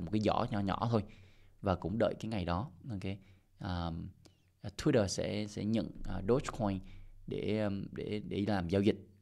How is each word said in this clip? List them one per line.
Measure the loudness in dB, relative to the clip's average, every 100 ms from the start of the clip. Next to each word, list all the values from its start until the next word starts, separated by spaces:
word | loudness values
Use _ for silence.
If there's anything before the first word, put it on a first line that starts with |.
một | 0
cái | 2
giỏ | 4 4 2
nhỏ | 0
nhỏ | 0 2 2
thôi. | 2 0 -10 -20 -20 -20 -4
Và | 0
cũng | 2 2 2
đợi | 2 2
cái | -4
ngày | -2
đó. | 0 0 -2 -8 -8
Ok? | -6 -4 -6 -10 -20 _ -10
Ờm, | -4 -2 -2 -4 -8 -12 -20 _ _ _
Twitter | -12 -2 4 4 4
sẽ, | 0 -2 -2 -4
sẽ | -2
nhận, | 0 0 0 -6
ờ, | -6 -4 2
Dogecoin | 2 0 -2 0 0 -6 -16 -16 -14 -8
để, | -4 0 0
ờm, | 0 -2 -6
để, | -8 -6 -6 -4
để | -2 0
làm | 0 2
giao | 4
dịch | 4 4 -2 -18